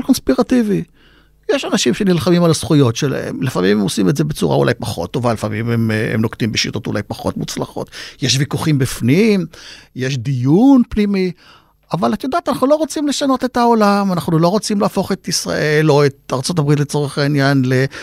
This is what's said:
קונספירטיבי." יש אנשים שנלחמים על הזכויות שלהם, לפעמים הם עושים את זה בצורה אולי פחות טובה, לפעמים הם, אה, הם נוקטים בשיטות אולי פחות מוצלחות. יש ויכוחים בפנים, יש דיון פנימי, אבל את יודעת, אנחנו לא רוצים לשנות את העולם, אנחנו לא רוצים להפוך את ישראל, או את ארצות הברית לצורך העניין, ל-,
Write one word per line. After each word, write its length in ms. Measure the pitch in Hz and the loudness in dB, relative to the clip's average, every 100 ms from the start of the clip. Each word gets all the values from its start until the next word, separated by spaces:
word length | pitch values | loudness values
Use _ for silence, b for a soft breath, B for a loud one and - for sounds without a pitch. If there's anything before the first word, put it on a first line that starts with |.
| - | 2
קונספירטיבי." 760 | 262 - 262 - 254 214 175 165 b b b b b - | 0 2 0 2 0 2 -2 -4 b b b b b -4
יש 140 | 277 381 | -2 0
אנשים 280 | 277 247 | 0 0
שנלחמים 500 | 208 202 170 - 175 | 0 0 2 2 2
על 60 | 170 | 4
הזכויות 460 | 151 - 151 123 117 | 2 2 4 4 0
שלהם, 480 | 143 - - - | -4 -4 -6 -6
לפעמים 340 | 135 180 185 214 | -4 0 2 2
הם 60 | |
עושים 260 | 190 214 185 | 0 0 0
את 80 | 143 | 0
זה 60 | |
בצורה 320 | 151 - - 139 | -2 -2 0 2
אולי 180 | 135 | 0
פחות 380 | 117 - 92 85 | -2 -6 -6 -6
טובה, 220 | 143 120 | -4 -2
לפעמים 360 | 107 107 104 117 | -2 -4 -4 -2
הם, 220 | 117 113 | 0 0
אה, 220 | 107 110 | -2 -2
הם 80 | 113 | -2
נוקטים 300 | 113 - 117 | -4 -4 -4
בשיטות 360 | 113 - - 131 | -2 -4 -6 -6
אולי 160 | 107 | -6
פחות 340 | - 117 90 - | -6 -8 -6 -6
מוצלחות. 540 | - - - - - B B B | -8 -8 -8 -8 -12 B B B
יש 160 | 127 131 | -2 -2
ויכוחים 400 | 143 139 160 143 | -2 -2 0 0
בפנים, 680 | 131 - 117 156 226 202 - B B B B 117 | -2 -2 2 4 4 2 -2 B B B B -8
יש 220 | 127 139 | -4 -4
דיון 640 | 113 131 127 175 269 269 233 | -4 -2 2 6 6 6 4
פנימי, 420 | 214 208 196 185 b b b b _ _ | 0 0 0 -2 b b b b _ _
אבל 200 | 160 233 | -2 -2
את 100 | 220 | -2
יודעת, 260 | 269 339 320 | -2 -2 -2
אנחנו 180 | 285 262 | 0 2
לא 80 | 302 | 2
רוצים 320 | 311 320 294 | 0 -2 -4
לשנות 380 | 254 285 254 247 | -2 -2 0 -2
את 120 | 247 | 0
העולם, 540 | 240 233 202 202 196 | 2 4 4 2 0
אנחנו 280 | 180 - 160 | -2 0 2
לא 80 | 170 | 2
רוצים 340 | 208 - 208 | 0 0 -2
להפוך 300 | 208 - 185 | 0 -2 -4
את 160 | 196 - | -4 -4
ישראל, 640 | 151 185 165 151 151 156 | -6 -4 -2 0 2 4
או 140 | 143 143 | 4 2
את 280 | - - | 0 -6
ארצות 260 | 131 - 170 | -4 -2 -2
הברית 200 | 143 147 | 2 0
לצורך 380 | 143 151 139 151 | 0 -2 -2 -2
העניין, 440 | 143 147 139 139 127 | 0 2 2 2 2
ל-, 200 | 127 135 B | 0 0 B